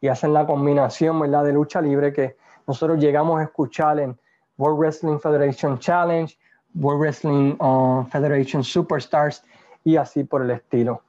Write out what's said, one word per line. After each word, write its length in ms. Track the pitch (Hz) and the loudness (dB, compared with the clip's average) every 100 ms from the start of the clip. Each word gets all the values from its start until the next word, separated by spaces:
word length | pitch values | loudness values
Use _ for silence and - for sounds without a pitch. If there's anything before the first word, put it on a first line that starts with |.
y 80 | 139 | -2
hacen 240 | 123 156 | -2 0
la 140 | 151 151 | 2 2
combinación, 720 | 143 143 143 127 - 160 160 | 0 2 2 0 0 0 0
¿verdad? 240 | 147 147 | 0 2
De 80 | 147 | 2
lucha 280 | 143 147 185 | 2 0 -2
libre 320 | 156 139 143 | 0 0 0
que 240 | 143 131 - _ _ - | 0 -4 -6 _ _ -8
nosotros 320 | 135 160 165 | -4 0 2
llegamos 420 | 147 143 156 160 | 2 2 2 0
a 40 | |
escuchar 540 | 151 - 139 - 156 151 | -2 -4 -6 0 0 0
en 200 | 139 123 _ _ _ _ | -2 -6 _ _ _ _
World 200 | 143 151 | -2 2
Wrestling 400 | 156 151 165 147 | 0 -2 -4 -2
Federation 600 | 156 147 143 131 151 131 | 0 2 0 0 -4 -4
Challenge, 600 | - 175 170 165 160 _ _ _ _ | -2 0 0 -2 -4 _ _ _ _
World 260 | 170 139 143 | -4 -2 0
Wrestling, 560 | 151 143 156 143 139 139 | 0 -2 0 2 2 0
uh, 440 | 147 131 160 131 | 0 2 2 0
Federation 580 | 123 151 143 143 135 151 | -2 -2 0 0 0 -2
Superstars, 840 | 123 180 170 156 - 156 147 143 _ - _ - | -2 -2 -2 -4 -2 0 0 -2 _ -20 _ -6
y 140 | - 160 | 2 2
así 260 | 131 - | 2 -4
por 200 | 139 139 | -4 -2
el 80 | 127 | -2
estilo. 520 | 120 _ 123 120 113 | -4 _ -2 0 -4